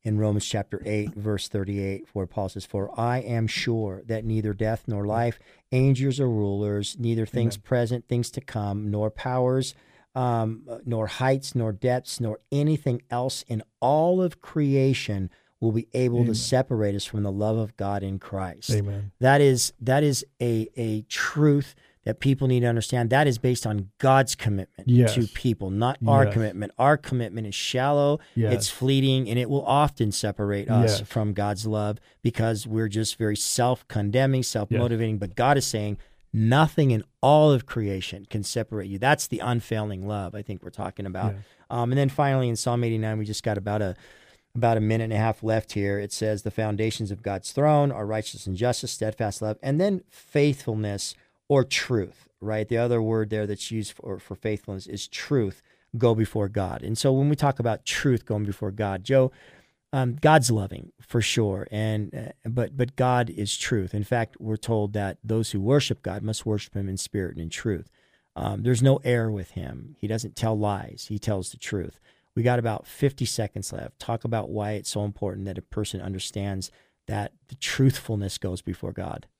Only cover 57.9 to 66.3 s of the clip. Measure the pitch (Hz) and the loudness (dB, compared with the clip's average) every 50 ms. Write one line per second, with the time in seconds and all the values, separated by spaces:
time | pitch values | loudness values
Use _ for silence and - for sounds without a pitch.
57.9 | - - - 143 123 113 - - 110 104 104 101 98 - 107 98 98 107 107 101 | -4 0 2 2 2 2 0 -2 -2 -2 -2 -2 -4 -4 -6 -6 -4 -2 -2 -2
58.9 | 98 95 98 127 135 135 131 127 - - - - - - _ _ _ _ _ _ | -2 -6 -2 4 4 4 4 4 0 -8 -20 -20 -20 -20 _ _ _ _ _ _
59.9 | - 135 127 123 117 - - 151 156 156 120 120 113 107 98 95 90 - - - | -2 0 0 0 -2 4 6 8 8 8 6 4 0 0 -2 -4 -8 -12 -14 -16
60.9 | _ _ - _ - 117 104 - - 120 110 101 95 95 - - 107 104 110 110 | _ _ -16 _ 0 0 2 2 2 2 2 2 0 -4 -6 -6 -4 -2 -2 0
61.9 | 110 107 104 - - 117 110 - - _ _ 113 120 123 117 - - 135 127 123 | 0 -2 -4 -6 -8 -12 -12 -12 -14 _ _ -4 -2 -2 -2 -2 0 -2 -2 -2
62.9 | - - 127 127 123 123 120 107 - - 104 101 - - - - 131 107 92 92 | 0 0 2 4 4 2 2 0 -2 -6 -4 -4 -4 -4 -2 -2 0 0 0 -2
63.9 | - 104 104 - 123 120 113 - - - - 110 110 107 - - 117 107 104 101 | -4 -4 -2 0 0 -2 -2 -4 -8 -10 -6 -4 -4 -4 -2 -2 0 0 0 0
64.9 | 104 104 101 95 - _ - 110 110 113 110 - - 101 95 113 139 147 - - | -2 -2 -4 -4 -6 _ -4 -2 0 0 0 -2 -2 -2 2 4 4 4 4 0
65.9 | 113 _ - - 92 104 - 107 | -4 _ -6 -8 -6 -4 -4 -6